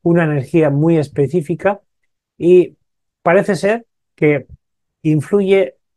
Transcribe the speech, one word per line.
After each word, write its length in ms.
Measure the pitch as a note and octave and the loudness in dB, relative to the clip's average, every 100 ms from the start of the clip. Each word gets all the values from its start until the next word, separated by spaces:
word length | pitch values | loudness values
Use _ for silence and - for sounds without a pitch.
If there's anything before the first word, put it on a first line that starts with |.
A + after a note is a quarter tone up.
una 220 | E3+ E3+ D#3 | -2 0 0
energía 440 | D3 - E3+ D3+ | -4 -2 0 0
muy 280 | C#3 E3 D#3+ | 0 0 0
específica 840 | D3 C#3+ C3+ F3 D3 E3 F#3+ G3 _ _ _ _ _ - | -2 -4 -2 -4 -6 -4 -4 -4 _ _ _ _ _ -4
y 380 | E3+ F3+ - _ _ _ _ _ | 2 4 2 _ _ _ _ _
parece 340 | F3 F#3 G3 F3 | 0 0 0 -2
ser 300 | G3 A#3 - _ _ - | -2 -4 -8 _ _ -2
que 320 | D3+ C#3+ - - _ _ _ _ | 0 0 -6 -20 _ _ _ _
influye 760 | D#3 D#3 - G3+ F#3+ G3 F3+ - _ | -2 -2 0 -2 0 0 -2 -8 _